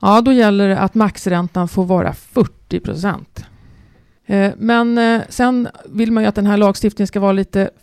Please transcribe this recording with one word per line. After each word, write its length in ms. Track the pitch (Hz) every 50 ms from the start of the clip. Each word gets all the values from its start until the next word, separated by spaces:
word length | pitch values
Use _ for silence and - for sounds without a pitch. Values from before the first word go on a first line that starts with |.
Ja, 200 | - 190 202 226
då 100 | 233 269
gäller 380 | 262 247 226 208 202 196 202 196
det 100 | 196 151
att 160 | 196 190 -
maxräntan 720 | 220 214 185 - - - 190 180 175 175 175 - 180 180
får 180 | 170 - 190 185
vara 280 | 180 185 175 - - 147
fyrtio 640 | - - - - 254 - - - _ _ - - 110
procent. 640 | - - - 156 180 202 175 - - _ - - - - - - - - - - - _ _ _ _ _ _ _ _
Eh, 260 | - 202 196 196 202 -
men, 400 | - 208 226 233 233 233 233 233
eh, 240 | 233 233 226 233 220 - -
sen 380 | - - 247 247 254 247 240 - - - -
vill 260 | - - 208 226 220
man 120 | 226 220 214
ju 60 | 208
att 60 | 208
den 100 | 214 202
här 120 | 202 208
lagstiftningen 500 | 202 208 196 196 - - 208 202 - 202
ska 120 | 185 - 208
vara 120 | 196 196
lite 380 | 190 196 196 - - 196 196 - - _